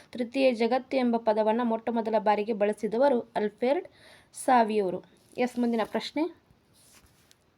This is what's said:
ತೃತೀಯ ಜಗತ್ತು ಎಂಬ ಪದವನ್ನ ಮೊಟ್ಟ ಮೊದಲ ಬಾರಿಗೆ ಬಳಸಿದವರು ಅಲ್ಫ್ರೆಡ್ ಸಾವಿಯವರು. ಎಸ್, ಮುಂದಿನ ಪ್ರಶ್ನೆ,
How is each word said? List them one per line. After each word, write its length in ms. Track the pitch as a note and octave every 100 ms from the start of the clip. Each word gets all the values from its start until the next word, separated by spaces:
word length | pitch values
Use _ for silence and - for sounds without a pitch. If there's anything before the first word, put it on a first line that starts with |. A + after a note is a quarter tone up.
| -
ತೃತೀಯ 400 | A#3 A#3 C4+ C4
ಜಗತ್ತು 460 | A3+ A#3 B3+ B3 C4+
ಎಂಬ 200 | B3 A3+
ಪದವನ್ನ 440 | A3+ G#3+ G#3+ A3+
ಮೊಟ್ಟ 260 | A#3+ A3+ A#3+
ಮೊದಲ 260 | A#3 G#3+ A3
ಬಾರಿಗೆ 360 | G#3 G#3 G#3
ಬಳಸಿದವರು 640 | G#3 G#3 G#3+ G#3+ A3 C#4+ A#3+
ಅಲ್ಫ್ರೆಡ್ 680 | - - G#3 - B3 E4 - _ - - _
ಸಾವಿಯವರು. 720 | - - B3 A3 G#3+ F#3 F3+ - _ _ -
ಎಸ್, 220 | B3 B3
ಮುಂದಿನ 220 | A#3+ A#3
ಪ್ರಶ್ನೆ, 600 | G3+ A3+ - D4 E4+ - _ _ _ _ _ - _ _ _ _ _